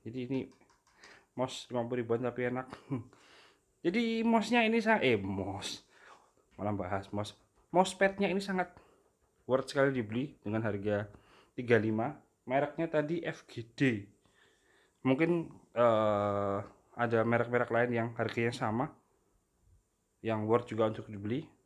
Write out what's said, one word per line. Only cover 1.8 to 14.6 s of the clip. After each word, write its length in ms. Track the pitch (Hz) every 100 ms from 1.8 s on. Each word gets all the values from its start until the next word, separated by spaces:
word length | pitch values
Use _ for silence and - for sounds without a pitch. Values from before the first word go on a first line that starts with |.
| 117
puluh 160 | 123
ribuan 240 | 113 117 123
tapi 240 | 120 123
enak. 160 | 123 127 - -
<laughs> 960 | 131 - - - - - _ _ _ 170
Jadi 320 | 196 233 226 226
mouse-nya 400 | 226 214 240 220
ini 160 | 226
sang-, 160 | 220 220
eh, 160 | 131 110
mouse. 640 | 95 98 95 95 - - _ _ - - _ _ _ -
Malah 160 | 98 104
bahas 320 | 90 98 - 104
mouse. 240 | 104 - _ _ _
Mousepad-nya 560 | 170 190 - 196 196 196
ini 160 | 185
sangat 240 | 196 190 180 - _ _ _ _ _ _ -
worth 240 | 127 135
sekali 240 | 143 139 131
dibeli 400 | 104 113 147 -
dengan 160 | 104 110 110
harga 420 | 101 101 104 107 - _ - _ -
tiga 240 | 120 117
lima. 320 | 107 107 123 147 _ _ -
Mereknya 400 | 131 147 - 165
tadi 320 | 156 147 170 -
F 160 | -
G 160 | - - 113 -
D. 320 | 135 110 101 _ _ _ _ _